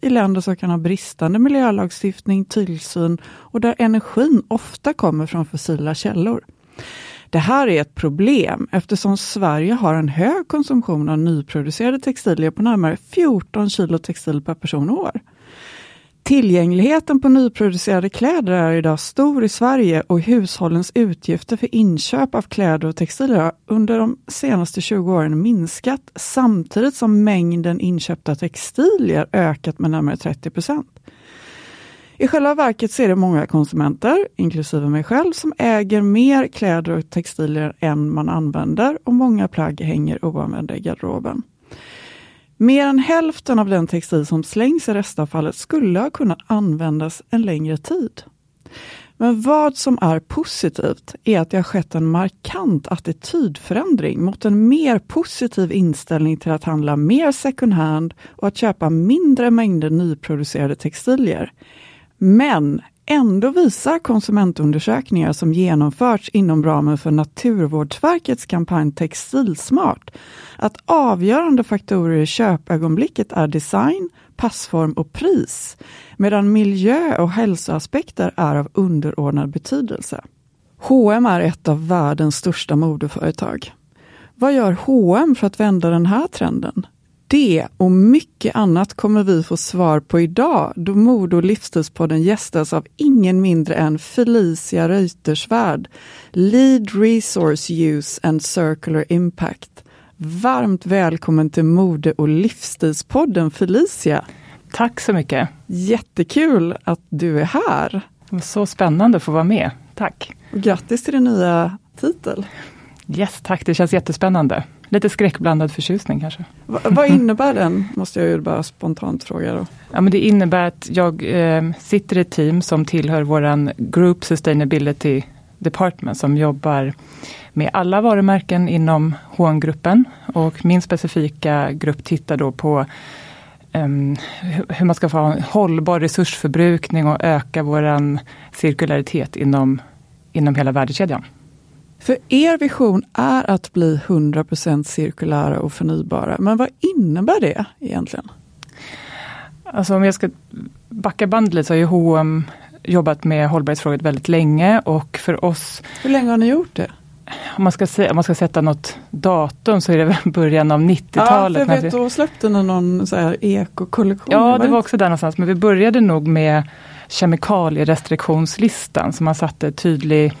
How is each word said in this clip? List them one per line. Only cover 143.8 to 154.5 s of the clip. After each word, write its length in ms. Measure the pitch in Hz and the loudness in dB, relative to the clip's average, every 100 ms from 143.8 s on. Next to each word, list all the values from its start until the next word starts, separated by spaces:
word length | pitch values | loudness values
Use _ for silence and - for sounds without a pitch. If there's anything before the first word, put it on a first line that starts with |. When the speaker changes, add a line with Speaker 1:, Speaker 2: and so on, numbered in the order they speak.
| 165 151 - | 2 0 0
Speaker 1:
hundra 360 | 170 147 156 | 0 2 0
procent 440 | 156 151 170 147 147 | -4 -4 -2 -2 -2
cirkulära 720 | - 156 - 160 147 147 - | -4 -6 -4 -2 0 0 -2
och 140 | 147 | -4
förnybara. 640 | - 156 160 165 - - - | -4 -4 -4 -4 -4 -4 -2
Men 180 | 196 220 | 0 0
vad 120 | 262 - | -2 -2
innebär 600 | - 349 175 165 220 392 | -2 0 0 0 0 2
det 240 | 160 - 208 - | 0 -2 -8 -10
egentligen? 480 | - - - - - - - - - - - - - - - - - - | -8 -6 -6 -10 -16 -20 -20 -20 -20 -20 -20 -20 -18 -18 -18 -18 -20 -20
Speaker 2:
Alltså 320 | 370 240 180 190 | -8 -4 0 2
om 80 | |
jag 100 | 196 | 2
ska 160 | 190 185 - _ - - - - | 2 -4 -6 _ -18 -18 -20 -16
backa 380 | 226 - - 202 | -6 -6 -2 0
bandet 260 | 220 214 | 2 2
lite 140 | 165 151 | 0 0
så 60 | |
har 40 | 165 | 2
ju 80 | 170 | 2
H 260 | 175 165 | 2 4
och 80 | 160 | 2
M 240 | 156 160 151 - - - | 2 0 -4 -10 -20 -14
jobbat 400 | - 175 156 151 | 0 2 2 0
med 260 | 160 151 147 | 0 0 2
hållbarhetsfrågor 480 | 160 147 151 151 143 | 0 0 -2 -2 -2
väldigt 300 | 160 139 - | -2 -2 0
länge 520 | 165 156 | 2 4